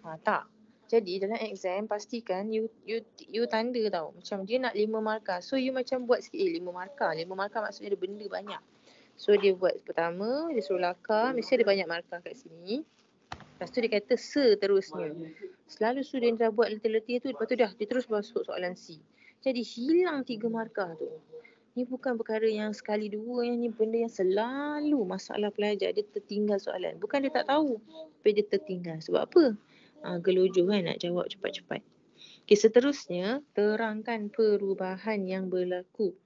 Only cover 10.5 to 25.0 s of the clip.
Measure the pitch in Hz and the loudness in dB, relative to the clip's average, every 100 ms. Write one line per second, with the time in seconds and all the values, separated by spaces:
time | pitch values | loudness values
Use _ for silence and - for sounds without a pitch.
10.5 | 254 190 185 175 180 - 214 240 254 220 | -2 -2 0 0 -4 0 2 2 0 2
11.5 | 247 202 196 165 170 - 175 170 - 170 | 2 4 2 0 -6 -6 -14 -12 -16 -20
12.5 | 165 180 254 320 _ _ _ _ - - | -18 -6 -6 -6 _ _ _ _ -16 -16
13.5 | - 175 - 226 208 202 240 - 294 254 | -12 -6 -2 0 0 2 -2 0 4 6
14.5 | 202 196 196 190 180 165 165 160 - 202 | 6 6 4 2 -6 -6 -6 -12 -12 -16
15.5 | - _ - 220 262 262 269 233 226 226 | -18 _ -2 0 0 -4 2 2 4 2
16.5 | 220 214 214 220 220 220 240 269 220 226 | 4 2 2 0 0 0 -4 -4 -4 -2
17.5 | 247 220 - 208 247 247 208 202 - 185 | 2 0 0 -2 -2 0 -2 -2 -6 -4
18.5 | - 180 185 - 160 _ _ - _ 269 | -4 -6 -6 -16 -20 _ _ -20 _ -2
19.5 | 247 220 - 254 339 359 285 262 220 226 | -2 -6 -6 2 4 4 0 -4 -4 -2
20.5 | 226 220 - 180 160 151 160 _ - - | -2 -4 -4 -6 -6 -10 -10 _ -20 -20
21.5 | _ _ - 247 254 269 233 226 220 220 | _ _ -6 -4 -4 -2 -2 -2 0 2
22.5 | 214 214 208 - 214 214 208 226 247 240 | 0 -2 -4 -2 -2 -2 -6 -4 -2 0
23.5 | 240 240 226 220 226 226 - 185 196 233 | 0 -2 0 0 2 0 2 2 4 0
24.5 | 269 294 294 294 294 | -2 -4 -2 2 2